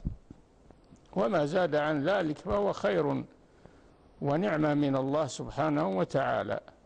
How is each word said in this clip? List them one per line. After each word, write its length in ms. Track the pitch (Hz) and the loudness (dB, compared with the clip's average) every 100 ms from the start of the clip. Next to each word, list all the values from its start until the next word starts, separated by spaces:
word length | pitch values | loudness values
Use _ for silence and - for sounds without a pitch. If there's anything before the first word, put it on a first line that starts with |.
| - - - - - - - - - - - - | -8 -8 -12 -20 -20 -20 -20 -20 -20 -20 -10 -2
وما 300 | 226 185 147 | 0 2 2
زاد 300 | 185 180 147 | 2 2 2
عن 280 | 147 156 | 2 0
ذلك 340 | 143 196 165 147 | 0 0 0 -4
فهو 360 | 185 202 202 | -2 0 0
خير 500 | 160 202 185 147 135 - - - - - - - - - - | 0 0 2 2 0 -4 -14 -20 -20 -20 -20 -20 -20 -20 -6
ونعمة 520 | 143 147 208 156 151 | -2 0 0 2 2
من 220 | 147 143 135 | 4 2 2
الله 320 | 135 147 143 | 0 0 0
سبحانه 680 | - 120 - 156 147 175 190 | -4 -8 -2 0 0 0 0
وتعالى. 640 | 170 139 127 120 101 107 - - | 0 0 0 0 -2 -4 -8 -18